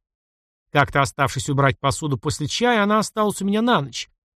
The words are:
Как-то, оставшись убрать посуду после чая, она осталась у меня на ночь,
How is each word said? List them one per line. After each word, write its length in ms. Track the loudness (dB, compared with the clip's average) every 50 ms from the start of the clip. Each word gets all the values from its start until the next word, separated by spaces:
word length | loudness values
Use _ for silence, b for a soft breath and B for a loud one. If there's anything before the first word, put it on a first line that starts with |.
| _ _ _ _ _ _ _ _ _ _ _ _ _ _
Как-то, 300 | 2 2 2 2 2 0
оставшись 460 | 0 0 0 -2 -2 -2 -2 -4 -4 -2
убрать 320 | 0 2 2 2 0 0
посуду 380 | -2 -2 -2 -2 -4 -4 -4 -4
после 300 | -4 -4 -4 -4 -6 -6
чая, 360 | -4 0 0 2 2 2 2
она 160 | 2 2 0
осталась 420 | 0 -2 -2 -2 -2 -2 -2 -2
у 40 | -2
меня 160 | -2 0 0
на 200 | 2 2 2 0
ночь, 280 | 0 -4 -8 -12 -12 -12 _ _ _ _ _